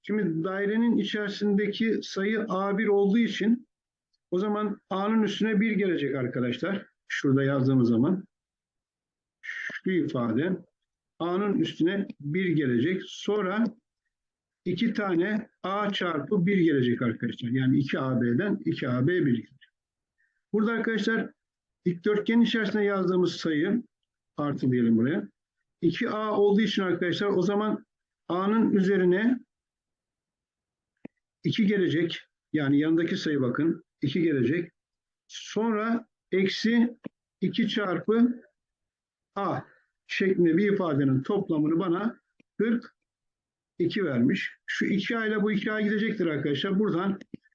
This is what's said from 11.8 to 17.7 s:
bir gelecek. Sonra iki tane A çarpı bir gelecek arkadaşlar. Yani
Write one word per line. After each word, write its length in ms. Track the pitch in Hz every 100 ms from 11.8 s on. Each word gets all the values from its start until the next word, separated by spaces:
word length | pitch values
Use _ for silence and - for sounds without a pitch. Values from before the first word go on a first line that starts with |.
| 160 202 190 -
bir 280 | 143 170 185
gelecek. 540 | 156 135 120 147 185 -
Sonra 580 | - - 208 185 208 226 - _ _ _ _ _ _ _ _
iki 280 | - 180 233
tane 560 | 220 202 165 190 220 226 _
A 300 | 180 196 208
çarpı 540 | 202 180 156 139 - 175
bir 120 | 196
gelecek 440 | 165 143 120 117
arkadaşlar. 460 | 120 113 120 - 117
Yani 300 | 131 131